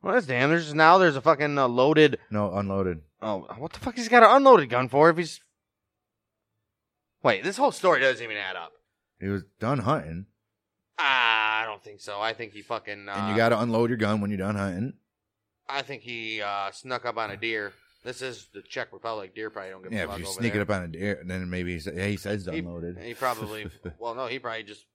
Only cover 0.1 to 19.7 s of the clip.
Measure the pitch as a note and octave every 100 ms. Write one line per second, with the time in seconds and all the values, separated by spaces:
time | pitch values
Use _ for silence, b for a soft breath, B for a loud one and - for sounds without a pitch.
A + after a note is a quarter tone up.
0.1 | A3+ D#3 B2 C#3 E3 D#3 D3+ D#3 F#3 F3+
1.1 | C3+ D#3 D3 D3 C#3+ C3 A#2+ C3+ D#3 D3+
2.1 | B2+ _ G#2 G#2 F#2 G2 G2 F#2+ E2 _
3.1 | _ A2 G2 D2 - D#3 - C4 B3 A3+
4.1 | A#3+ A3 C4 C4+ A3+ C3 A#2+ B2+ C#3+ D#3+
5.1 | E3 E3 - _ _ _ _ _ _ _
6.1 | _ _ _ _ _ _ _ _ _ _
7.1 | _ C3+ G2 C#3+ G3+ C4+ - F#3+ D3 C3
8.1 | A#2 A#2 G#2 F#2+ F#2 E2 _ _ _ _
9.1 | _ G2 G2 - _ A2 C#3 A#2 D3 D#2+
10.1 | E2 G2+ _ _ _ _ _ _ - D3
11.1 | C3 A#2 A2 G#2+ A2 A2+ G2+ G#2+ G2+ -
12.1 | G2+ A2 A2 A2+ G#2 G2+ A2+ - G2+ G2+
13.1 | G2 G2 G2+ A2+ A2+ A#2+ A2+ A#2 A#2+ G#2
14.1 | G#2+ G2+ G2+ F#2+ G#2 G2 F2+ B2+ - _
15.1 | _ _ _ _ _ - C#3 C3 C3 A#2+
16.1 | A#2 A2 A2 G2+ G2+ G2 - C3 B2 A#2+
17.1 | A2 G#2+ G2 A2+ A2 G#2 - _ _ A#2+
18.1 | B2 C3 A2+ - G2 - C3 A#2+ F#2+ A2+
19.1 | A2 F#2+ G#2+ A2 G#2+ F#2+